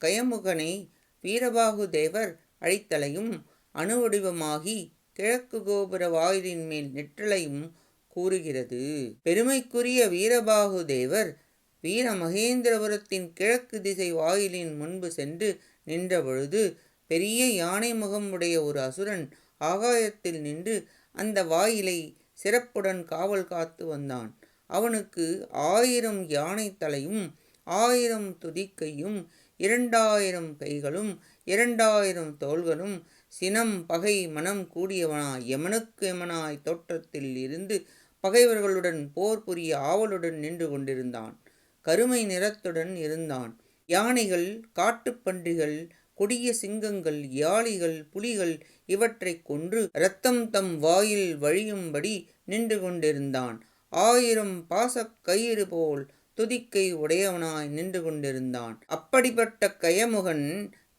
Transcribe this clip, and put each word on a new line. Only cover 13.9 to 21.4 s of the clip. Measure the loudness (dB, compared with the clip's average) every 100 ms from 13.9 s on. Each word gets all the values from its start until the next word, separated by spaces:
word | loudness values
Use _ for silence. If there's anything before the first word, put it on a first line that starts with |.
| -2 0
வாயிலின் | 0 2 2 0 -2 -6 -6
முன்பு | -8 -6 -6
சென்று | -6 -6 -2 -2 -2 _ _ -8
நின்றபொழுது | -4 0 0 0 -2 -2 0 0 -2 _ _ -2
பெரிய | 0 0 2 2
யானை | 2 0 0 -2
முகம் | -2 -2 -2 -4
உடைய | -2 0 2
ஒரு | 0 0
அசுரன் | -4 -4 -4 -4 -6 -12 _ -4
ஆகாயத்தில் | -2 0 2 2 2 -2 -6 -4
நின்று | -6 -6 -4 -4 -6 _ _
அந்த | -6 -2 0